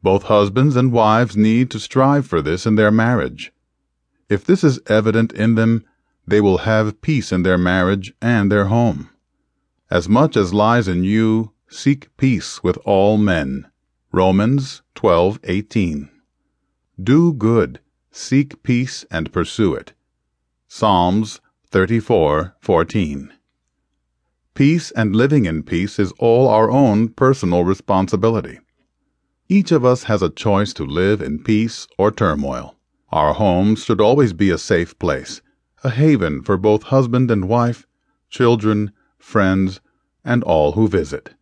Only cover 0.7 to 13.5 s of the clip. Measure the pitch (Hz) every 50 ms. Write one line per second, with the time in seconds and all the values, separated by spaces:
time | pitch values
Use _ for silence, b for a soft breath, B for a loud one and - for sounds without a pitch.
0.7 | 135 123 127 131 117 117 110 107 107 113 123 107 95 104 107 107 110 117 127 123
1.7 | - 110 - - - 131 131 135 143 143 131 - - 82 73 73 82 92 - 117
2.7 | 107 104 107 104 104 110 113 117 123 113 71 64 65 - - - _ _ _ _
3.7 | _ _ _ _ _ _ _ _ _ _ _ _ 104 98 - - 180 190 - 156
4.7 | 127 123 _ - 107 110 107 113 104 113 113 113 - - 107 117 117 110 113 113
5.7 | 117 113 - _ _ _ _ _ _ _ _ - 95 104 104 101 95 90 - 110
6.7 | 110 110 110 107 104 _ - - 156 135 92 - - 92 87 92 92 90 90 87
7.7 | 90 95 90 90 101 98 95 - - _ - 117 120 113 101 98 101 104 101 95
8.7 | 107 117 120 113 87 69 71 - _ _ _ _ _ _ _ _ _ _ _ _
9.7 | _ _ _ _ 90 90 82 87 104 120 147 156 - 117 101 87 90 104 104 110
10.7 | 120 120 110 95 90 90 90 95 104 110 113 110 110 110 113 110 _ _ _ _
11.7 | - - - 135 143 139 - _ _ _ - 135 123 90 - - - - - 90
12.7 | 90 - - - 101 95 98 104 107 107 107 101 90 82 71 65